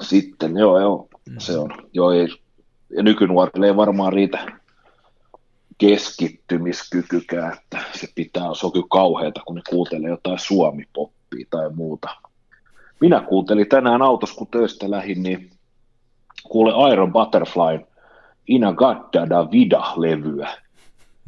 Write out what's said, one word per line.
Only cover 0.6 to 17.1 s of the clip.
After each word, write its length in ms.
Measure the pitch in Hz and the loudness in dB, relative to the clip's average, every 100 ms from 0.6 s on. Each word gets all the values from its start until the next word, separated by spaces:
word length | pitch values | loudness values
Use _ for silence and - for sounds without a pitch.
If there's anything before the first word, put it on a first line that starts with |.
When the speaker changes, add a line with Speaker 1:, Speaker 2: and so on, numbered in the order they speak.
| 107 92 | 4 4
Speaker 1:
joo, 280 | 101 90 - _ - | 2 -2 -8 _ -20
Speaker 2:
Mm. 60 | 120 | -14
Speaker 1:
se 200 | - 82 | -8 -6
on, 120 | 71 - - | -6 -12 -10
joo, 180 | 90 87 | -2 2
ei, 160 | 87 85 - _ _ _ _ _ | 2 0 -6 _ _ _ _ _
ja 140 | - | 0
nykynuorille 640 | 107 107 90 90 92 98 101 | 2 4 2 2 2 2 2
ei 80 | 101 | 4
varmaan 380 | 104 98 95 | 2 2 0
riitä 260 | 95 98 - - - _ _ _ _ _ _ _ _ _ _ _ _ | 0 0 -2 -12 -18 _ _ _ _ _ _ _ _ _ _ _ _
keskittymiskykykään, 1800 | 101 104 - - 82 - - 85 87 87 - 87 85 87 - 85 82 | 4 4 0 -6 -6 -6 -6 -4 -4 -8 -6 -6 -4 -6 -4 -6 -6
että 280 | 82 _ - - | -10 _ -14 -12
se 140 | - - - | -14 -14 -10
pitää, 280 | 82 90 87 | -8 -6 -6
se 120 | 78 90 | -6 -4
on 60 | |
kyllä 140 | 90 87 | -4 0
kauheata, 500 | 95 92 78 78 - - | 2 2 0 -4 -8 -14
kun 100 | 85 | -14
ne 60 | - | -6
kuuntelee 400 | 90 87 80 80 | -4 -4 -6 -8
jotain 300 | 85 92 92 | -8 -8 -8
suomipoppia 1040 | - 98 78 73 - - - _ _ 62 - | -2 0 0 -2 -10 -10 -10 _ _ -16 -8
tai 200 | 82 78 | -6 -6
muuta. 400 | 80 80 76 - - _ _ _ _ _ _ _ _ | -8 -10 -10 -12 -16 _ _ _ _ _ _ _ _
Minä 200 | 170 151 | 4 4
kuuntelin 460 | - 95 90 104 104 | 2 -2 2 0 4
tänään 320 | 135 127 120 | 4 4 4
autossa, 340 | 135 117 104 - | 4 2 -2 -10
kun 120 | 110 | -6
töistä 440 | 120 113 - 98 | -2 -2 -2 -6
lähdin, 320 | 101 95 90 | -6 -6 -6
niin 260 | 92 92 - _ _ _ _ _ _ _ _ - | -4 -6 -8 _ _ _ _ _ _ _ _ -20
kuule 480 | - 110 113 110 139 | -4 2 4 4 4
Iron 200 | 104 92 | 4 2